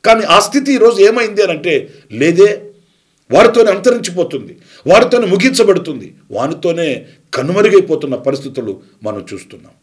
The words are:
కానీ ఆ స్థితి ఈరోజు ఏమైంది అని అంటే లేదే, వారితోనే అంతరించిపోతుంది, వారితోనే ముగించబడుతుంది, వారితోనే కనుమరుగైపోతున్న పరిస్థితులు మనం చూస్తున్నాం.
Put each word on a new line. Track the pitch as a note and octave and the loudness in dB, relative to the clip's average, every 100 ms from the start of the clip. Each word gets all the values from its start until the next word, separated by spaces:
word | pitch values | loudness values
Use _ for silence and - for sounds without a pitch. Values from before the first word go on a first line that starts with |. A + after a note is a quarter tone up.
కానీ | G#3 A3+ | 2 2
ఆ | G3+ F3 | 2 0
స్థితి | - C#4 C4+ | 2 -4 -2
ఈరోజు | B3+ A3+ G3 | 2 2 4
ఏమైంది | G3+ A#3+ G#3+ G3+ | 2 2 -4 -2
అని | F#3+ | -2
అంటే | D#3 E3+ C#3+ A2+ - _ | -2 -4 -4 -4 -20 _
లేదే, | A2 D3+ E3+ G3+ G3+ - _ _ _ _ _ _ | -2 0 4 4 2 -12 _ _ _ _ _ _
వారితోనే | C3+ A3+ A#3 A3 | 4 4 4 2
అంతరించిపోతుంది, | G3 G#3+ A#3+ F3+ F3 D#3+ C#3 F#2 - _ - - | 2 0 0 -4 -6 -6 -6 -12 -20 _ -10 2
వారితోనే | G3+ B3 A#3+ G#3+ | 4 4 0 0
ముగించబడుతుంది, | F#3 C4 - G#3+ F3 - B2+ F#2 _ _ | 0 0 2 0 0 -6 -12 -16 _ _
వారితోనే | G#2 C#3 D#3+ F3 E3 D#3+ A#2+ - _ _ | -6 -6 -4 -6 -4 -4 -6 -12 _ _
కనుమరుగైపోతున్న | B2+ C#3 F#3+ G#3 F#3+ E3+ D#3 C#3+ | -8 -4 0 4 2 2 -4 -4
పరిస్థితులు | B2+ C3+ - C#3 C3+ A2 F#2+ _ _ | -4 -4 -6 -8 -10 -10 -12 _ _
మనం | G#2+ G#2+ F#2 | -10 -10 -12
చూస్తున్నాం. | G2 - - - _ | -18 -18 -20 -20 _